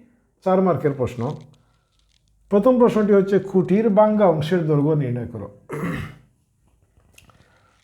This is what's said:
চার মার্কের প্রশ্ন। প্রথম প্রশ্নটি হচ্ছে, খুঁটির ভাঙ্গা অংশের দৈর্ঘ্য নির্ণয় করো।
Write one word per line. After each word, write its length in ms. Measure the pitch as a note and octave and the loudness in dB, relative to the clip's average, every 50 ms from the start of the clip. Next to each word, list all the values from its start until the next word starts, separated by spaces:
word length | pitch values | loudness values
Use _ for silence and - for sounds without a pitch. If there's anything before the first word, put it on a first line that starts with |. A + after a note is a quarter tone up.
| - _ _ _ _ _ _ _ - | -20 _ _ _ _ _ _ _ -4
চার 140 | F#3+ F#3 F#3+ F#3+ | -2 0 0 2
মার্কের 320 | F#3 D#3 B2 C#3 D3 C3+ | 0 0 0 -2 -4 -2
প্রশ্ন। 240 | C3+ B2+ A#2+ - - A#2 C#3 - - - - _ _ _ _ _ _ _ _ _ _ _ _ _ _ _ _ _ _ _ - | -2 -4 -6 -6 -6 -8 -8 -8 -10 -14 -20 _ _ _ _ _ _ _ _ _ _ _ _ _ _ _ _ _ _ _ -2
প্রথম 220 | G3+ G3+ G3+ B3+ B3+ A#3+ | -2 0 2 2 4 4
প্রশ্নটি 340 | A#3+ A3 - G#3+ G#3+ G3 G3+ | 4 2 2 2 2 2 4
হচ্ছে, 220 | G3+ F#3+ G3 G3+ F#3 F#3+ - | 2 2 2 0 -2 -2 0
খুঁটির 380 | - F#3+ F3 - F3+ G#3+ A3+ A3+ | 0 0 0 2 2 2 2 2
ভাঙ্গা 360 | G3 G#3 G#3+ G#3+ G#3+ G#3 G#3+ F3+ | 4 4 4 4 4 2 2 2
অংশের 320 | D#3+ D#3 D3+ - F#3 F3 D#3+ | 2 0 -2 -2 -2 -2 0
দৈর্ঘ্য 280 | D3+ D3+ C#3+ C#3 D#3 D#3 | 0 0 0 2 0 0
নির্ণয় 340 | D3+ C3+ B2 A#2+ B2 A2+ G2+ | 0 -2 -4 -4 -6 -8 -10
করো। 180 | - G#2+ G2 - - - _ - - D3 E3 E3+ C#3+ - - - - - _ _ _ _ _ _ _ _ _ _ _ _ _ _ _ _ _ _ _ _ _ _ _ _ _ _ _ _ _ _ _ _ | -12 -12 -14 -16 -18 -20 _ -14 -12 -10 -8 -8 -8 -8 -10 -12 -16 -20 _ _ _ _ _ _ _ _ _ _ _ _ _ _ _ _ _ _ _ _ _ _ _ _ _ _ _ _ _ _ _ _